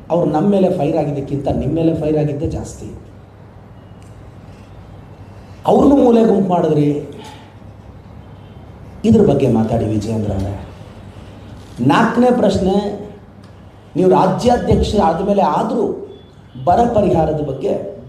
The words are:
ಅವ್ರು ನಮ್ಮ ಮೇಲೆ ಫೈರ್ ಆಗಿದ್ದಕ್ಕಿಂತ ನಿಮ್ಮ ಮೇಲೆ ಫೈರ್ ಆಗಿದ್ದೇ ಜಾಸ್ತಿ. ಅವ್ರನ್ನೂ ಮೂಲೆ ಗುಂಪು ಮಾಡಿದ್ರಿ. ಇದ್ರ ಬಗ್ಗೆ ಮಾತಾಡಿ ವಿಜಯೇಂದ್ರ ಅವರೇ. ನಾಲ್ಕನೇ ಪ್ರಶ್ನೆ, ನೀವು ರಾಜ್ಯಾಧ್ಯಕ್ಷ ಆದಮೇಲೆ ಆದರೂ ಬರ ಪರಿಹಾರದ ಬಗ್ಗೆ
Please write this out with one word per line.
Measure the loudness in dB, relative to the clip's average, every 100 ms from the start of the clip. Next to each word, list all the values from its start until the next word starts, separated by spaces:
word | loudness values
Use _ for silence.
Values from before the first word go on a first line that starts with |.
| -4
ಅವ್ರು | -2 0
ನಮ್ಮ | 0 2
ಮೇಲೆ | 2 2 0
ಫೈರ್ | -2 0
ಆಗಿದ್ದಕ್ಕಿಂತ | -2 -4 -6 -4 -2
ನಿಮ್ಮ | -2 -2
ಮೇಲೆ | 0 0
ಫೈರ್ | 0 -2 0
ಆಗಿದ್ದೇ | -2 -4 -6
ಜಾಸ್ತಿ. | -6 -10 -14 -16 -16 -20 -20 -20 -20 -20 -20 -20 -20 -20 -20 -20 -20 -20 -20 -20 -20 -20 -20 -20 -20 -20 -20 -20 -20 -20 -6 2
ಅವ್ರನ್ನೂ | 4 6 4
ಮೂಲೆ | 6 4
ಗುಂಪು | 4 2 2
ಮಾಡಿದ್ರಿ. | 0 2 2 2 0 -6 -14 -18 -18 -20 -20 -20 -20 -20 -20 -20 -20 -20 -20 -20 -20 -20 -20 -20 -4
ಇದ್ರ | 2 4
ಬಗ್ಗೆ | 4 2 2
ಮಾತಾಡಿ | 2 0 -2
ವಿಜಯೇಂದ್ರ | -2 -2 -4 -4 -4
ಅವರೇ. | -4 -6 -8 -12 -18 -20 -20 -20 -20 -20 -20 -20 -20 -16 -2
ನಾಲ್ಕನೇ | 2 2 2 2 2 4
ಪ್ರಶ್ನೆ, | 2 2 0 0 -2 -8 -12 -18 -20 -20 -20 -20 -20 -20 -10 0
ನೀವು | 2
ರಾಜ್ಯಾಧ್ಯಕ್ಷ | 4 2 2 2 2 2 2 2 0
ಆದಮೇಲೆ | 0 0 0 2
ಆದರೂ | 2 0 -2 -2 -2 -4 -12 -18 -20 -20 -20 -6
ಬರ | 0 2 2
ಪರಿಹಾರದ | 2 2 2 0 -2
ಬಗ್ಗೆ | -4 -4 -4 -4 -6 -14